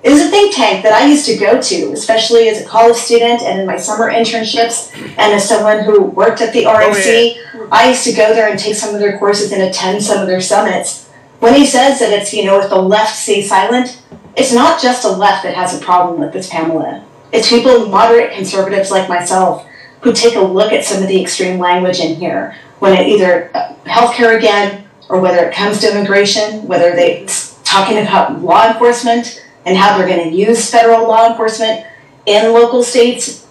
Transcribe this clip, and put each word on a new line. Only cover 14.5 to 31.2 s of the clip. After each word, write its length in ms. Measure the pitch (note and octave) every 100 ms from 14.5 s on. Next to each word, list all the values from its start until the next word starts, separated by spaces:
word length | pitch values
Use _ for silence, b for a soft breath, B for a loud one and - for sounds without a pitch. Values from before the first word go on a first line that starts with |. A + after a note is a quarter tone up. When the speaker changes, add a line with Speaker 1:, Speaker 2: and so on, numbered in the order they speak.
Speaker 1:
not 280 | A#3+ D#4+ E4
just 220 | B3 A#3
a 40 | G3+
left 360 | F#3 G3+ -
that 100 | -
has 200 | F3+ F3+
a 80 | -
problem 380 | - F3+ F3 E3
with 120 | C#3+
this, 180 | F#3 -
Pamela. 540 | E3 D#3+ D#3 C#3+ C#3 - - -
It's 160 | A3+ -
people, 400 | A#3+ B3 A#3 G#3+
moderate 440 | G3 A3+ A#3 -
conservatives 580 | G3 F#3+ G3 F#3+ G3 F#3+
like 180 | G3 F#3
myself, 580 | F3 - F#3+ F#3 - B B B B
who 100 | B3+
take 220 | - A#3
a 60 | A3+
look 320 | F#3+ F#3 G#3+
at 120 | -
some 180 | - F#3+
of 60 | F#3+
the 120 | F#3+
extreme 380 | - - F#3 F#3
language 420 | F3 F3+ F#3 F3
in 160 | D#3+ D#3
here 380 | F3+ - - B B -
when 140 | G3
it 140 | F#3 -
either, 420 | G#3 F#3 E3+ -
uh, 200 | - - - -
healthcare 500 | A#3 A#3+ B3 A#3 A3+
again, 480 | A3+ G3+ G3+ - - _ -
or 120 | F#3
whether 240 | F#3 F3 F3
it 80 |
comes 260 | - G3+ G#3
to 100 | A3
immigration, 760 | G3+ G3 G3 G3+ A3 G#3+ G#3+ G3
whether 260 | F3 F3
they 300 | E3+ - -
s-, 340 | G3 - - -
talking 340 | - G3 G3 G#3+
about 440 | - - - -
law 280 | - - A3+
enforcement 720 | A3+ A#3+ A#3+ B3 A#3 A#3+ B B B
and 120 | F3 F#3+
how 200 | G#3 G3
they're 100 | F3
gonna 220 | F3+ E3
use 400 | F3 G#3 A#3 -
federal 380 | A#3+ A3+ A3+ A3+
law 220 | A3